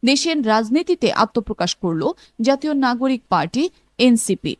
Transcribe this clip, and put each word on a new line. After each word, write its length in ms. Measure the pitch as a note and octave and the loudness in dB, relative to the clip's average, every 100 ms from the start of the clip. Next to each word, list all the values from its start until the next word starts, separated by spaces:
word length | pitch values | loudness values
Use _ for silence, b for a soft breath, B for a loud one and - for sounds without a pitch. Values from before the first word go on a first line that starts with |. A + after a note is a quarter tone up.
দেশের 340 | A#3 C4+ E4 D#4+ A3 | 2 2 0 -2 0
রাজনীতিতে 600 | G#3 A3 C4+ F4 F4 A3 - | 0 2 -2 0 -2 0 0
আত্মপ্রকাশ 560 | A3 - - A3 F3 - | -2 -2 -6 -6 -6 -4
করল 260 | F3+ E3 A#3+ F4+ b b | -4 -2 -2 -4 b b
জাতীয় 340 | A3+ C#4 D4+ D4 C4 | 0 0 0 0 0
নাগরিক 360 | A#3+ C4 C4 _ | 0 -2 -4 _
পার্টি, 340 | F3 D#3 A#3+ F4 _ _ _ | -2 -2 -2 -4 _ _ _
এনসিপি। 540 | B3 A#3 - F#3+ D#3+ - | 4 4 2 -4 -4 -10